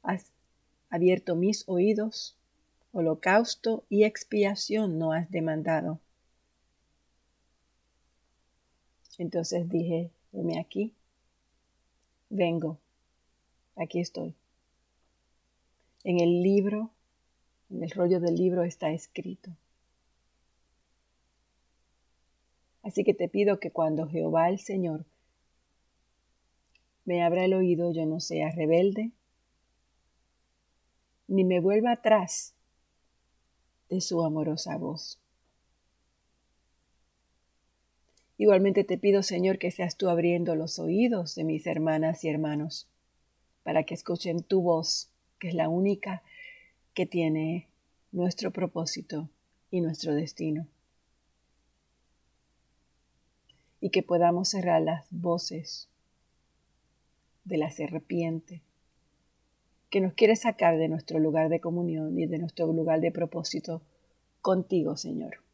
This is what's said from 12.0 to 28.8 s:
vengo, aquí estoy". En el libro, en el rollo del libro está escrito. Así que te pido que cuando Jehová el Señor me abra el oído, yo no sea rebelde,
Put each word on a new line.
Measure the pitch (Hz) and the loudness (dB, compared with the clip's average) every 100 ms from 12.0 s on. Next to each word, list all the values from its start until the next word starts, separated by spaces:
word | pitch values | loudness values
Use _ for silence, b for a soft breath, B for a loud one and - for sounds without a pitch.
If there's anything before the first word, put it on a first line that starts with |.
| _ _ _ | _ _ _
vengo, | 202 175 165 156 156 _ _ _ _ _ _ _ _ _ - | 0 0 0 -4 -8 _ _ _ _ _ _ _ _ _ -10
aquí | 160 175 | -6 -4
estoy". | 175 - 165 - _ _ _ _ _ _ _ _ _ _ _ _ _ _ _ _ | -4 -6 -10 -12 _ _ _ _ _ _ _ _ _ _ _ _ _ _ _ _
En | 180 175 | 0 2
el | 170 175 | 4 4
libro, | 185 202 196 208 226 _ _ _ _ _ _ _ _ | 4 4 2 -2 -6 _ _ _ _ _ _ _ _
en | 185 | -8
el | 165 | -8
rollo | 196 175 180 | 0 2 2
del | 170 | 2
libro | 170 185 180 | 2 2 2
está | 170 - 160 | -2 -2 -4
escrito. | 160 - - 180 190 185 165 _ _ _ _ _ _ _ _ _ _ _ _ _ _ _ _ _ _ _ _ _ _ _ _ _ _ _ _ _ _ _ _ | -4 -8 -12 -12 -14 -16 -20 _ _ _ _ _ _ _ _ _ _ _ _ _ _ _ _ _ _ _ _ _ _ _ _ _ _ _ _ _ _ _ _
Así | 208 208 | -6 0
que | 208 | 0
te | 202 175 | 0 0
pido | 196 202 196 | 2 2 2
que | 165 | -2
cuando | 180 160 156 156 | 0 0 0 -2
Jehová | 160 160 160 170 | -2 0 2 2
el | 190 | 0
Señor | - 196 175 156 160 _ _ _ _ _ _ _ _ _ _ _ _ _ _ _ _ _ _ _ - | -4 -4 -2 -6 -10 _ _ _ _ _ _ _ _ _ _ _ _ _ _ _ _ _ _ _ -4
me | 175 | 2
abra | 170 180 185 | 2 4 2
el | |
oído, | 190 180 165 175 | 4 4 2 0
yo | 165 | 0
no | 156 160 | -2 -4
sea | - 165 151 | -4 -4 -2
rebelde, | 165 156 170 | 0 4 4